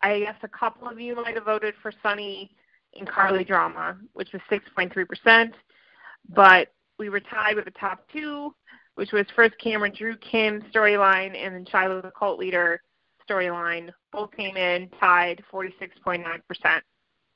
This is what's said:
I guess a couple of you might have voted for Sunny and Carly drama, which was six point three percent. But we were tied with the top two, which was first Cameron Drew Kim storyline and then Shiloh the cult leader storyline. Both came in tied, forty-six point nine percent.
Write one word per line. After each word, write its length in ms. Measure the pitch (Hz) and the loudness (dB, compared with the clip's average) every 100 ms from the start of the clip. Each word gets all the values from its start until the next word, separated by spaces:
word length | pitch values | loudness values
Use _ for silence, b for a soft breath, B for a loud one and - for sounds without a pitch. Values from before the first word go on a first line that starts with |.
I 180 | 196 208 | 0 0
guess 160 | 208 208 | -2 -8
a 60 | 214 | -16
couple 400 | - 226 - 240 | -6 -6 -6 -16
of 140 | 226 | -14
you 140 | 240 240 | -10 -8
might 200 | 233 226 | -6 -6
have 80 | |
voted 320 | 208 214 214 208 | -2 -2 -2 -8
for 100 | 220 - | -12 -6
Sunny 540 | 214 202 208 196 202 _ _ _ _ - | -4 -4 -8 -14 -16 _ _ _ _ -18
and 100 | 196 | -10
Carly 360 | 202 190 190 | 0 2 2
drama, 540 | 185 185 165 160 165 190 208 | 2 0 0 -4 -8 -10 -16
which 180 | - 190 | -12 -12
was 100 | 185 - | -12 -4
six 140 | 202 - | -6 -4
point 200 | - 180 | -6 -4
three 100 | 190 | -4
percent. 500 | 180 - 233 226 226 - _ b b b b b - | -6 -2 4 4 4 -4 _ b b b b b -6
But 380 | 175 196 185 - _ _ - | 6 10 10 6 _ _ -12
we 100 | 208 | -6
were 100 | 196 | -6
tied 360 | - 220 214 214 | -8 -4 -2 -2
with 100 | - | -6
the 60 | |
top 360 | - 196 185 _ | -8 -8 -8 _
two, 400 | 302 302 294 294 _ b b b | -12 -10 -10 -12 _ b b b
which 180 | - 202 | -10 -4
was 140 | 208 202 - | -2 -2 4
first 220 | 226 - | 4 4
Cameron 360 | 233 214 208 202 | -4 -2 -4 -6
Drew 180 | 226 220 | -10 -10
Kim 440 | - 226 214 208 214 | -4 0 0 -2 -2
storyline 600 | 220 208 208 196 190 190 185 | 2 4 6 6 4 0 -8
and 200 | 190 185 | -10 -10
then 100 | 185 | -4
Shiloh 340 | 196 190 185 | 0 0 -2
the 120 | 185 | -8
cult 260 | - 202 - | -4 -4 -2
leader 420 | 185 180 170 170 _ _ _ _ - | -2 0 0 -2 _ _ _ _ -6
storyline. 600 | 196 180 175 170 170 170 180 _ | -4 -2 -4 -4 -6 -8 -20 _
Both 200 | 202 208 - | -10 -10 -8
came 180 | 196 190 | -8 -2
in 340 | 180 180 185 - | -2 -2 -4 -2
tied, 440 | 190 175 175 170 - | 4 4 2 -4 -10
forty-six 480 | 190 190 - 185 _ | -10 -10 -12 -18 _
point 200 | - 175 | -6 -6
nine 200 | 170 165 - | -6 -12 -12
percent. 360 | 175 - 160 - _ _ _ _ | -4 0 0 -4 _ _ _ _